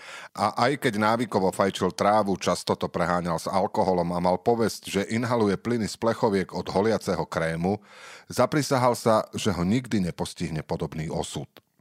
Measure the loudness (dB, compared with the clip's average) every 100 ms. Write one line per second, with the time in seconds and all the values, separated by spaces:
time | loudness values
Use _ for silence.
0 | -18 -16 -12 -2 -2 2 0 2 -2 2
1 | 2 2 0 0 2 2 0 2 -2 2
2 | 4 4 2 0 0 -2 -2 -2 -2 -2
3 | 0 0 0 -4 -2 -2 0 0 2 2
4 | 0 0 2 2 2 2 0 -2 -4 -2
5 | -2 -2 0 2 2 0 -2 -2 -4 -2
6 | -2 2 2 2 -2 -6 -2 0 2 0
7 | 0 -4 -2 -2 -2 -2 -2 -2 -6 -20
8 | -20 -20 -8 0 2 2 0 2 2 2
9 | 4 2 2 -2 -2 0 2 0 0 0
10 | 0 -4 -8 -6 -6 -4 -6 -6 -6 -6
11 | -6 -4 -6 -8 -10 -16 _ _